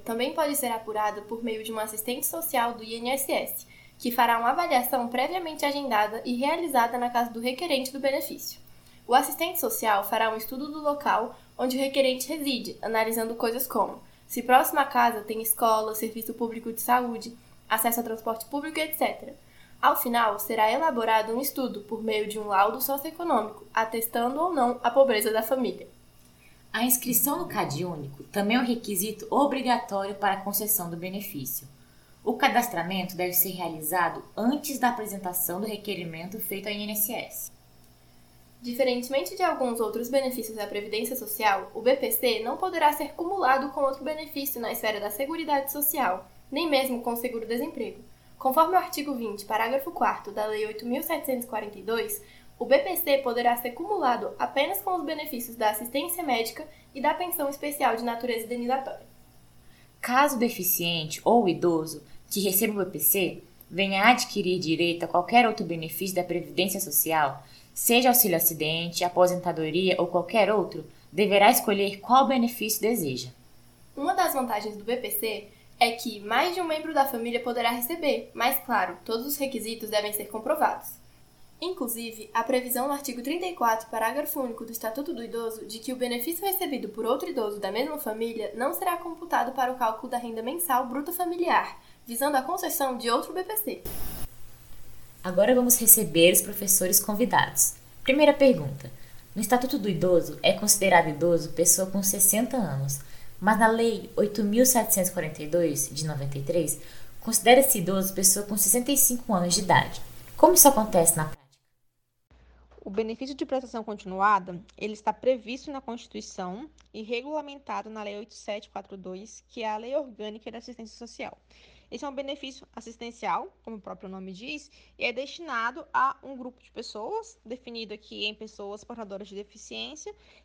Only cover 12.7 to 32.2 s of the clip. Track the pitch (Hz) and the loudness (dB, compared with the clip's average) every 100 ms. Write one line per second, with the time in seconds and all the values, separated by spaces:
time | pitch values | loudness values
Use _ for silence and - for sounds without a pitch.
12.7 | - 214 220 220 226 226 226 226 247 - | -8 -2 0 0 0 -2 -2 -2 -2 -2
13.7 | 220 190 - - - - 247 240 262 320 | 0 0 -4 -18 -20 -10 -4 6 6 6
14.7 | 311 269 247 240 214 208 220 226 - 226 | 2 2 4 2 2 -6 -4 -2 2 4
15.7 | 220 214 220 226 226 226 226 226 226 233 | 2 0 -4 -4 -6 -8 -6 -4 -6 -8
16.7 | 226 - 247 240 226 233 - - - - | -6 2 2 2 -6 -10 -16 -20 -14 -4
17.7 | 220 233 233 233 220 226 220 - 285 311 | 0 0 0 -4 -4 -4 -6 -6 -6 -4
18.7 | 311 311 - 226 - 214 - - - - | -4 -4 0 -2 -2 -12 -18 -20 -20 -20
19.7 | - 285 294 247 240 220 202 - 220 214 | 2 4 4 2 2 2 0 -2 2 4
20.7 | 262 320 240 220 220 214 233 285 285 247 | 4 2 2 2 2 2 -2 -2 -2 -4
21.7 | 202 - 226 220 214 214 214 208 196 208 | -4 -8 -6 -2 0 -2 -4 0 4 4
22.7 | 254 269 269 320 320 339 240 214 - - | 4 -2 -2 -4 -4 0 2 0 -8 -4
23.7 | 226 220 226 226 233 240 285 349 302 240 | -2 0 -2 -2 0 0 0 0 2 0
24.7 | 247 240 269 269 214 214 220 220 262 226 | 2 2 6 6 6 2 0 0 0 0
25.7 | - - - - - - _ - - - | -4 -12 -20 -20 -20 -20 _ -20 -20 -10
26.7 | 214 247 247 247 - 277 339 349 208 151 | -2 0 0 0 0 0 -2 -4 -2 -2
27.7 | 143 180 156 139 - - 202 202 247 247 | -2 -6 -6 -10 -14 -8 -2 2 2 2
28.7 | 233 - 185 214 - - 240 285 262 247 | -2 -2 -4 -4 -6 0 2 4 2 0
29.7 | 233 - 196 196 202 202 190 202 202 208 | 0 0 -4 -4 -2 0 0 -2 -4 -2
30.7 | - 170 170 185 196 202 143 127 - - | -2 -2 -8 -8 -8 -8 -10 -8 -10 -12
31.7 | - - _ - - | -20 -20 _ -20 -8